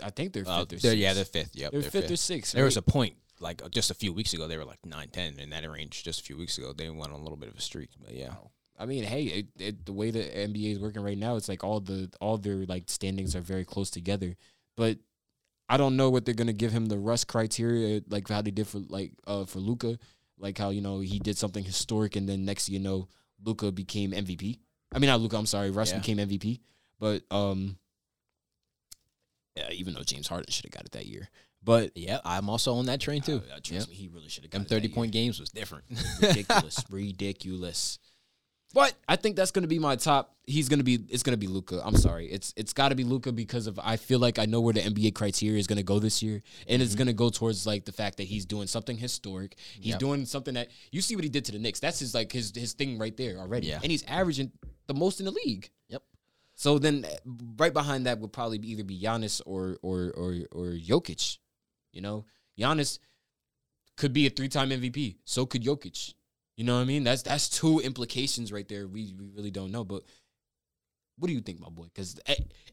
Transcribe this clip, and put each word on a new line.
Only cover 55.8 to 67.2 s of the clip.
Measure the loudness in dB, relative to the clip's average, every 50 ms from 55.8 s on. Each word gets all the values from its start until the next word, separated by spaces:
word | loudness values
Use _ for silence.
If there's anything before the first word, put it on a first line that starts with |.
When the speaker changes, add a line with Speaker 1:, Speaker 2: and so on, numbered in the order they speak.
| _
Speaker 2:
Yep. | _ -14 -14 -14 _ _ _ _ _ _ _ _ _ _
Speaker 1:
So | 0 4 6 6
then, | 6 6 4 4 2 0
uh, | -6 -10 -12 -12 -12 -12 -10 -12 -10 2
right | 4 4 4 4
behind | 4 2 2 0 2 2
that | 0 0 0
would | -4 -8 -6
probably | -4 -4 -2 -2 -4
be | -4 -6
either | -6 -6 -6
be | -6 -6 -2
Giannis | 0 0 0 0 0 -2 -2 -4 -4
or, | -4 -4 -2 -2 -2 -4 -4
or, | -2 -2 0 0 0 -2 -2
or, | -2 -2 -2 -2 -4 -6 -6
or | -6 -6 -4 -4 -4
Jokic. | -6 2 4 4 4 4 0 -4 -2 -2 -4 -4 -6 _ _ _ _ _ _ _ _ _ _
You | -14 -10
know, | -6 -6 -6 -6 -8 -12 _ _ _ _ _
Giannis | -2 0 2 2 2 2 0 -4 -6 _ _ _ _ _ _ _ _ _ _ _ _ _ _ _ _ _ _ _
could | 0 0 2 6
be | 6 4
a | 4
three-time | 4 0 -2 0 0 2 2 2
M | 0 0
V | -2 -2
P. | -2 -2 -4 -4 -4 -8 _
So | -2 0 0 0
could | 0 0 0 2
Jokic. | 2 0 0 -2 -8 -10 -10 -10 -10 -12 _ _ _ _ _ _ _ _
You | -2 0
know | 2 4
what | 4
I | 4
mean? | 2 2 2 4
That's, | 4 4 4